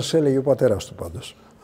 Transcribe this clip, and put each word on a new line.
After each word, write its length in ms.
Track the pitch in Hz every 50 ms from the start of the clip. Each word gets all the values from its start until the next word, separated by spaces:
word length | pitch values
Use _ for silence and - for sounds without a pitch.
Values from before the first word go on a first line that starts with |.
σας 140 | 131 - -
έλεγε 240 | 165 151 139 135 135
ο 40 | 131
πατέρας 420 | 143 135 113 131 127 104 95 -
του 100 | - -
πάντως, 420 | - 87 85 82 - - - - _ - - _ _